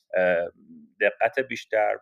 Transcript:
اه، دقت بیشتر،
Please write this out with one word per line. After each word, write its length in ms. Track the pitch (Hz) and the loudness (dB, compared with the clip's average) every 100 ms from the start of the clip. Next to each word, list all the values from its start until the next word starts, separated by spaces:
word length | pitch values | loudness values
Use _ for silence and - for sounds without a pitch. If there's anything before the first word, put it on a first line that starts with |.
| - 92 | -4 0
اه، 300 | 90 85 87 _ - 80 - - | 2 2 -2 _ -20 -20 -18 -2
دقت 380 | 101 - 117 135 | -2 0 -2 0
بیشتر، 580 | 123 113 - 107 104 107 | -4 -8 -2 0 0 -2